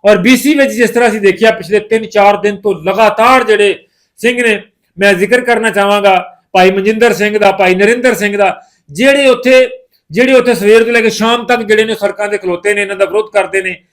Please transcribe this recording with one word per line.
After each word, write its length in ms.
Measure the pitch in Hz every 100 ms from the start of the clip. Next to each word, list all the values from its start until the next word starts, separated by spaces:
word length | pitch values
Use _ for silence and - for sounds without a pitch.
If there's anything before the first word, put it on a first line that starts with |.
| 202
ਔਰ 80 | 208
ਬੀ 200 | 185 254
ਸੀ 180 | 285
ਵਿੱਚ 160 | 302 269
ਜਿਸ 200 | 214 233
ਤਰ੍ਹਾਂ 180 | 240 240
ਅਸੀਂ 100 | 214
ਦੇਖਿਆ 300 | 196 185 220
ਪਿਛਲੇ 300 | 220 165 208
ਤਿੰਨ 260 | 214 220 220
ਚਾਰ 300 | 214 202 202
ਦਿਨ 200 | 208 202
ਤੋਂ 180 | 214 175
ਲਗਾਤਾਰ 600 | 165 190 220 - 233 254
ਜਿਹੜੇ 420 | 220 208 208 175 _ _ _ _
ਸਿੰਘ 260 | 226 240
ਨੇ, 200 | 233 208 - _ _ -
ਮੈਂ 160 | 202
ਜ਼ਿਕਰ 260 | 185 190 233
ਕਰਨਾ 300 | 247 233 226
ਚਾਹਾਂਗਾ 640 | 202 202 208 202 185 180 - _
ਭਾਈ 180 | 190 185
ਮਨਜਿੰਦਰ 420 | 196 196 220 240
ਸਿੰਘ 260 | - 208 208
ਦਾ, 140 | 202
ਭਾਈ 220 | 196 190
ਨਰਿੰਦਰ 400 | 185 208 240 247
ਸਿੰਘ 220 | 220 202 202
ਦਾ, 240 | 196 - _ _ _
ਜਿਹੜੇ 360 | 147 262 277 269
ਉੱਥੇ, 440 | 247 254 262 254 - _ _ _
ਜਿਹੜੇ 220 | 165 254
ਉੱਥੇ 220 | 254 240
ਸਵੇਰ 300 | 202 202 226
ਤੋਂ 80 | 226
ਲੈ 80 | 240
ਕੇ 100 | 220
ਸ਼ਾਮ 360 | 214 220 240 226
ਤੱਕ 160 | 240
ਜਿਹੜੇ 220 | 214 214
ਨੇ 100 | 220
ਸੜਕਾਂ 340 | 214 202 196 208
'ਤੇ 100 | 208
ਖਲੋਤੇ 360 | 185 175 202
ਨੇ, 80 | 208
ਇਹਨਾਂ 140 | 196 196
ਦਾ 80 |
ਵਿਰੋਧ 280 | 196 208 208
ਕਰਦੇ 300 | 202 185 190
ਨੇ 200 | 185 175 _